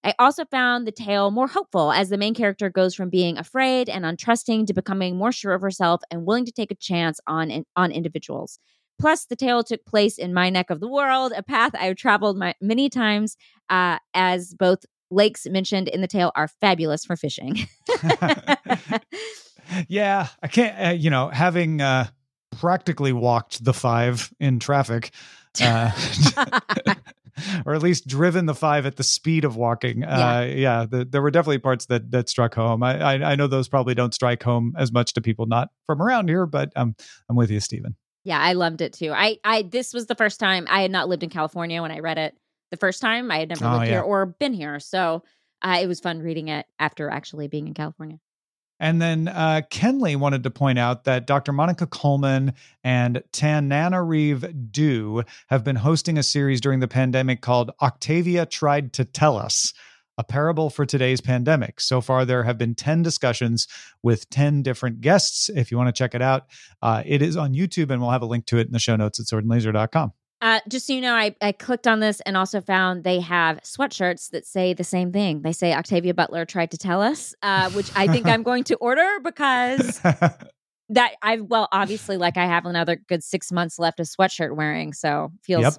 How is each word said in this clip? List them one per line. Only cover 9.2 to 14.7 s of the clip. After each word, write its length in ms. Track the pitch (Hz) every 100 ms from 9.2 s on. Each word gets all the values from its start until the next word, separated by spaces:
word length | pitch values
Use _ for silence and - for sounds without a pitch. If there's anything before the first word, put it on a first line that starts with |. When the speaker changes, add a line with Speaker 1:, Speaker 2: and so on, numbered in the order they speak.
| -
Speaker 1:
the 120 | 240
tale 260 | 262 240
took 220 | 233 220 _
place 320 | 214 202 -
in 160 | 180
my 160 | 180 180
neck 200 | 185 180
of 120 | 156
the 80 | 214
world, 420 | 277 277 262 262
a 100 | 214
path 280 | 196 277 - -
I've 160 | 185 185
traveled 420 | 254 208 208 196
my, 180 | 180 -
many 300 | 196 226 277
times, 480 | 254 220 208 214 - _ _ _
uh, 300 | 185 180 165 _
as 400 | 180 185 180 175
both 320 | - 185